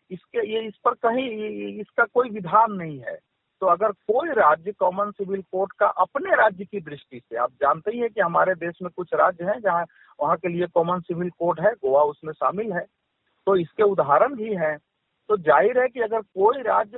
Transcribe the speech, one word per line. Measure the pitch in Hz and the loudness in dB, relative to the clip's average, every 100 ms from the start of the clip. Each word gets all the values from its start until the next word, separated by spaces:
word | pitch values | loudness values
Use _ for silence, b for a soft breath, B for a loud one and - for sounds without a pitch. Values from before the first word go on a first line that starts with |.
| - | -18
इसके, | 180 _ 233 214 | -18 _ -6 -4
ये, | 220 | -4
इस | 220 - | -6 -4
पर | - | -4
कहीं | 233 233 240 262 | 0 0 0 -4
इ-, | 214 214 208 202 | -6 -8 -8 -10
इ-, | 202 | -10
इसका | 202 - | -8 -2
कोई | 226 240 247 | 0 0 -2
विधान | 214 170 202 233 | -4 0 2 2
नहीं | 196 165 139 | 0 -8 -10
है। | 110 82 _ _ _ - | -12 -14 _ _ _ -2
तो | 185 | 0
अगर | - 214 | 2 0
कोई | 196 - 233 339 | -4 -2 -2 0
राज्य | 233 156 156 170 | 2 4 4 -2
कॉमन | 202 180 190 208 | -2 -2 0 -6
सिविल | 202 190 196 | -6 -6 -6
कोड | 180 185 196 | -6 -4 -4
का | - 202 | 0 0
अपने | - 190 277 381 294 | 2 -2 -2 0 4
राज्य | 220 185 202 | 4 2 -10
की | 202 | -10
दृष्टि | 151 143 _ 123 | -10 -16 _ -20
से, | - 113 | -10 -4
आप | 123 | -4
जानते | 127 139 160 208 | 0 0 0 -2
ही | 240 | -4
हैं | 233 | -4
कि | 208 | 0
हमारे | 175 165 170 180 | 0 2 2 0
देश | 170 170 | -4 -8
में | 180 - | -12 -10
कुछ | 180 | -6
राज्य | 156 165 175 175 | 2 2 2 -4
हैं | 247 | -2
जहाँ | 202 170 170 b b b | 0 0 -2 b b b
वहाँ | 147 175 | -2 0
के | 180 | -2
लिए | 170 175 | -4 0
कॉमन | 170 170 180 | 0 0 -2
सिविल | 165 170 180 | -4 -6 -6
कोड | - 170 160 | -4 -2 0
है, | 190 | 0
गोवा | 233 131 139 | 0 2 4
उसमें | 147 147 156 | 2 -2 -12
शामिल | 156 135 175 226 | -4 -4 -2 -6
है, | 180 - _ _ _ _ _ - | -6 -8 _ _ _ _ _ 0
तो | 196 | 0
इसके | 165 - | 0 0
उदाहरण | 208 190 143 147 240 262 | 2 2 2 4 2 0
भी | 220 190 | -6 -2
हैं। | 156 147 _ _ _ _ - | -2 -4 _ _ _ _ -4
तो | 208 | -2
जाहिर | 151 147 202 254 | 4 4 4 2
है | 254 | 0
कि | 254 | -2
अगर | 220 226 | -4 -4
कोई | 208 185 202 277 | -6 2 4 4
राज्य | 220 196 208 | 0 0 0